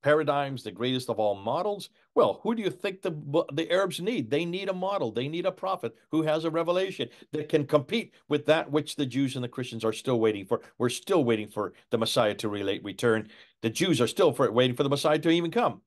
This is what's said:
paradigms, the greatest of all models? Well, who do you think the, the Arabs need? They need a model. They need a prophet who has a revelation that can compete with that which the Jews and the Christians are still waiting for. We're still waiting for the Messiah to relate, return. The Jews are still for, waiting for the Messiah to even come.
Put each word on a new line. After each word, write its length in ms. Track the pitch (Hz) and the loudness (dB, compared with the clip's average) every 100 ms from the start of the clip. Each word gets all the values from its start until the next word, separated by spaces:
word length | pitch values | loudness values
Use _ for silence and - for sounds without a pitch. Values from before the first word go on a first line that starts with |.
paradigms, 600 | 143 151 147 143 139 131 | 4 4 4 0 -2 -6
the 60 | 110 | -10
greatest 360 | 98 123 131 127 | -4 -2 -2 -2
of 120 | 110 | 0
all 160 | 107 98 | 0 0
models? 540 | 101 143 208 208 - _ _ - | -2 -2 -2 -4 -10 _ _ 2
Well, 240 | 107 - | 4 2
who 140 | - 233 | -2 -2
do 60 | |
you 80 | 196 | -2
think 320 | 147 202 190 | -4 -6 -4
the, 100 | 190 156 151 151 - | -6 -6 -2 -2 0
the 180 | 143 165 | -4 0
Arabs 300 | 180 196 143 | 0 0 -2
need? 300 | 180 240 113 | -4 -4 -2
They 140 | 143 | -2
need 240 | 170 180 196 | -2 -4 -4
a 60 | |
model. 380 | 185 185 196 127 | -4 -2 -2 -2
They 160 | 107 135 | -4 -4
need 180 | 165 180 | -2 -4
a 60 | |
prophet 420 | 180 185 185 117 - _ | -4 -4 -4 -6 -12 _
who 120 | 156 | -2
has 220 | 156 156 | 2 0
a 60 | 160 | 0
revelation 580 | 160 165 180 190 185 123 - - | -2 0 0 0 -4 -8 -8 -8
that 180 | 151 147 | -8 0
can 180 | 151 139 | 0 4
compete 460 | 151 131 226 190 _ _ | 2 2 -4 -4 _ _
with 160 | 147 147 | -2 4
that 240 | 156 - | 2 4
which 260 | 147 147 - | -2 -2 -4
the 100 | 135 | -2
Jews 300 | 120 139 131 | 0 0 -2
and 80 | |
the 40 | 123 | -8
Christians 360 | - 123 117 | -6 -8 -2
are 80 | 113 | -2
still 260 | 110 - 123 | -2 -2 2
waiting 260 | 110 101 | 2 0
for. 160 | 98 113 - _ | -2 -4 -4 _
We're 120 | 123 | -2
still 340 | - - 185 | -2 0 2
waiting 260 | 127 110 107 | 4 0 -2
for 240 | - 98 - _ | -4 -6 -6 _
the 80 | 117 | -2
Messiah 360 | 110 - 110 | 0 2 2
to 140 | 101 110 | 0 -4
relate, 340 | 104 98 101 | -2 -2 -2
return. 460 | 101 95 120 110 107 - - _ | -6 -2 2 2 -2 -14 -20 _
The 80 | 117 | -6
Jews 300 | - 185 139 | 0 2 2
are 80 | 117 | 2
still 240 | - 175 | 4 2
for, 180 | 123 127 | 4 2
waiting 240 | 113 127 | 4 2
for 80 | 123 | 2
the 80 | 143 | 0
Messiah 280 | 139 156 156 | 0 2 2
to 100 | 165 | 2
even 220 | 170 170 | 2 0
come. 300 | 208 214 98 | 0 -2 -4